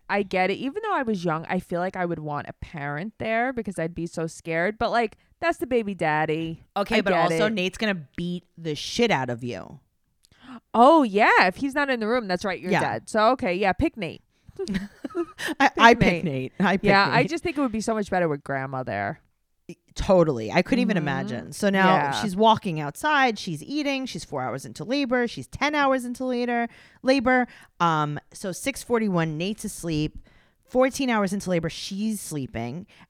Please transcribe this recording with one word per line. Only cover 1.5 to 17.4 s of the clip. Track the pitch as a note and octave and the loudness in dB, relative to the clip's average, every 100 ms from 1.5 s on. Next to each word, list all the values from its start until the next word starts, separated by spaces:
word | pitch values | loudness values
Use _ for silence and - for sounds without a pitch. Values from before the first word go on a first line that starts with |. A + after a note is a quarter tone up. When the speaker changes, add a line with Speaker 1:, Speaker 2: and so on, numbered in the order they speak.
| F#3 | -6
Speaker 1:
feel | - F3 | -4 -4
like | F#3 F#3 | -4 -4
I | |
would | F3 E3 | -4 -4
want | D3+ C#3+ - | -6 -8 -10
a | |
parent | - - D3+ C#3+ D3 G#3+ - | -14 -14 -10 -8 -6 -8 -8
there | A3 A3+ B3+ | -4 -2 -2
because | B3 G3+ F3 | -4 -6 -4
I'd | E3 | -6
be | E3+ E3+ | -4 -8
so | - D#3+ | -6 -8
scared. | - E3 E3 F3+ A3 | -8 -4 -2 -2 -2
But, | A3 | -2
like, | A3+ A3+ - _ _ | 0 -2 -6 _ _
that's | E4+ E4 | -4 -2
the | A#3 | 0
baby | B3 G3+ | 0 0
daddy. | F#3 D#3+ D3+ D#3 D#3 E3 D#3+ - G3+ | -2 0 2 0 -2 -4 -10 -8 -6
Speaker 2:
Okay, | G3+ A3+ | 0 0
Speaker 1:
I | |
Speaker 2:
but | G3 | 2
Speaker 1:
get | F3 E3+ | 2 2
Speaker 2:
also | E3 D#3+ | 2 0
Speaker 1:
it. | |
Speaker 2:
Nate's | G#3+ F#3 - | 0 -4 -2
gonna | A3 F#3 C#3 - | -4 -4 -8 -8
beat | F3 F3 - - | -6 -6 -10 -10
the | D#3+ | -8
shit | D3 - - A#3+ | -6 -4 0 2
out | D3+ B2+ | 2 0
of | A#2 | -4
you. | A#2+ G2 - C#3+ _ _ _ _ _ _ C4 B3 _ | -6 -8 -12 -18 _ _ _ _ _ _ -20 -20 _
Speaker 1:
Oh, | A3 C4 E4 | 8 8 10
yeah. | A#3+ G3 D4 A#4 F#3 | 6 4 6 6 4
If | F#3 | 2
he's | C#4 C#4+ | -2 -2
not | C#4 | 0
in | B3 | 0
the | G#3+ | 0
room, | B3+ G3 | -2 0
that's | F3+ | -4
right. | G3 D#3 | -2 -4
You're | F3 | 0
Speaker 2:
Yeah. | F3+ C#3+ | 0 0
Speaker 1:
dead. | A2 - | -2 -2
So, | A3 A3 | 4 4
okay. | C4+ A#3 | 4 0
Yeah, | F3+ G3 | 0 0
pick | - D#4+ A3+ | 2 0 -2
Nate. | D#3+ - _ _ - - | -8 -10 _ _ -20 -10
Speaker 2:
<laughs> | F4+ F#3 G3+ - - E4+ E4 - - - | -6 -4 -6 -12 -10 -8 -8 -8 -8 0
I, | C4+ - | 0 8
I | A3+ | 8
Speaker 1:
Pick | A#3 | 8
Speaker 2:
pick | A3 E3+ | 4 2
Speaker 1:
Nate. | |
Speaker 2:
Nate. | E3 C3 C3 - | -2 -4 -6 0
I | F#3 F#3 | 0 2
pick | G3+ | 4
Speaker 1:
Yeah, | G3 G3 | 4 4
Speaker 2:
Nate. | A#3 | 2
Speaker 1:
I | - | 0
just | E4 | -2